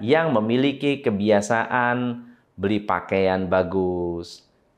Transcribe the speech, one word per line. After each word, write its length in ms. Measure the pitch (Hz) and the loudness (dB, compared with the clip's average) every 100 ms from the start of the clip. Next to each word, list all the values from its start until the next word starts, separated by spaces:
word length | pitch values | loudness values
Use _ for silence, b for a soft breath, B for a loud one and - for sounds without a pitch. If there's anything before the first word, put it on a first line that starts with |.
yang 340 | 110 156 165 117 | 2 2 4 0
memiliki 640 | 107 123 139 135 143 139 | 2 2 2 0 -2 0
kebiasaan 1300 | 127 101 104 104 104 113 - 123 120 123 123 120 B B B - | -2 0 2 2 2 -2 0 0 0 0 -2 -6 B B B -4
beli 240 | 98 107 | -2 -2
pakaian 640 | 104 90 - 98 95 92 90 | 0 -2 0 0 2 0 0
bagus, 960 | 92 87 95 92 90 87 85 87 - _ _ _ | 0 0 0 -2 -2 -4 -6 -10 -18 _ _ _